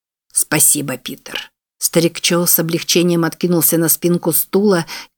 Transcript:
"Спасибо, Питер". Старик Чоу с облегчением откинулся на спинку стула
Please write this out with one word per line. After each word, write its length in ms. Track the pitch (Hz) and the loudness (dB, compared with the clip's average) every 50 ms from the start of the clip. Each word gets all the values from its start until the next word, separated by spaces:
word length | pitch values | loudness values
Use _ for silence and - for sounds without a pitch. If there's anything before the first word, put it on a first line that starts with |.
| _ _ _ _ _ _ | _ _ _ _ _ _
"Спасибо, 640 | - - - - 151 151 - - - 147 139 143 131 | -4 -4 -2 0 0 2 2 2 2 0 -2 -6 -8
Питер". 560 | - - - - - _ - - - - - _ _ _ _ _ _ | -8 -10 -14 -14 -14 _ -14 -12 -12 -12 -14 _ _ _ _ _ _
Старик 420 | - - - 165 165 170 165 - | -6 0 2 2 2 2 0 -4
Чоу 260 | - - 175 170 175 | -2 0 0 0 2
с 120 | 170 - - | 0 0 0
облегчением 640 | 165 160 165 160 - - - 180 170 180 170 170 165 | 0 -2 -2 -4 -2 0 2 2 2 2 2 2 0
откинулся 540 | 160 - - - 175 175 165 156 - - 165 | -2 -2 -2 0 0 2 2 2 2 2 2
на 100 | 165 156 | 2 0
спинку 440 | 156 - - 175 175 170 - 175 | 0 0 0 0 0 0 0 -2
стула 540 | 156 - - - - 196 208 214 190 170 160 - - - - - _ | -2 -2 -2 0 0 2 2 2 2 2 0 -4 -10 -14 -16 -18 _